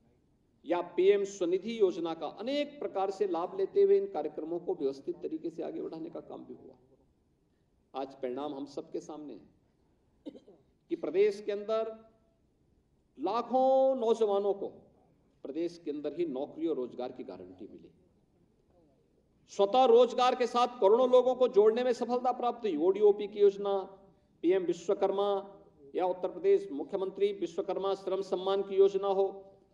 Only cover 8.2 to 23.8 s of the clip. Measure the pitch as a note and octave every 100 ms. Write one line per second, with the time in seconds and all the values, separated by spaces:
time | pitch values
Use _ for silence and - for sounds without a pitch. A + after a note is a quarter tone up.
8.2 | B2+ B2+ D3 C#3 C#3 - - E3+ E3 D3+
9.2 | D3 G2 D2 _ _ _ _ _ _ _
10.2 | - - - - _ _ - E3+ D3+ F3
11.2 | G#3 G#3 G#3 G3+ G3+ A3 A3+ A3 - _
12.2 | _ _ _ _ _ _ _ _ _ -
13.2 | F3+ A3+ A#3 B3+ C4 C4 C4 C4 A3+ A3
14.2 | G#3+ G3 G3+ F#3+ A#2 - _ _ _ _
15.2 | _ _ C3+ C#3+ E3+ E3+ D3+ D3 D3 D3+
16.2 | E3+ C3 C#3+ D3+ E3 C3 A#2+ A2 B2 B2
17.2 | A#2 F2+ F2+ F#2 G#2 - E3+ _ _ _
18.2 | _ _ _ _ _ _ _ _ _ _
19.2 | _ _ _ - G3 B3+ B3+ A#3 A#3+ B3
20.2 | B3 B3 A#3 A#3+ B3 - G3 A#3 B3+ B3+
21.2 | B3 B3+ B3 F#3+ G#3+ A3+ B3+ A#3 A#3 B3
22.2 | B3 A#3+ A#3+ A3+ G#3+ D3 F3 G3+ G#3 G#3
23.2 | G3+ G#3 G3+ G3 G3+ G3